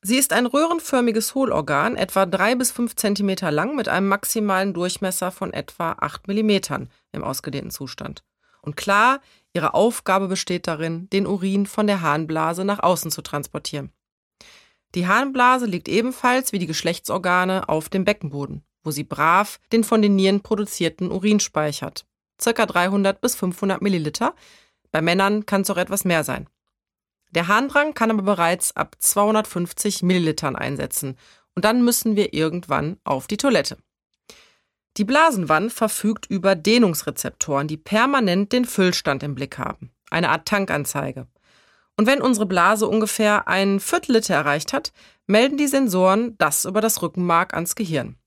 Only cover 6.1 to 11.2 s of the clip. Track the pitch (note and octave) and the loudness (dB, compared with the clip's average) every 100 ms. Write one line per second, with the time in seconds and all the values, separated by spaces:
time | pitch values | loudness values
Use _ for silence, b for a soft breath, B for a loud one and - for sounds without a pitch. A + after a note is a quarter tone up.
6.1 | - - G3+ G#3+ G3 F#3+ C3+ B2 _ _ | -6 -4 0 2 2 0 -8 -8 _ _
7.1 | - D2 C3 C#3+ C#3 - - C3 - - | -8 -6 -8 -8 -8 -10 -12 -14 -12 -14
8.1 | C#3+ _ _ _ _ - D3 - G3+ A#3 | -14 _ _ _ _ -12 -8 0 4 4
9.1 | C4+ b b b F3 D3+ - A3 A#3 - | 2 b b b -2 0 4 2 2 0
10.1 | F#3+ G3 F#3+ - F3 F3 D#3 D#3+ E3 F#3 | 0 0 -4 -4 -4 -4 -4 -4 -6 -2
11.1 | G3 | -2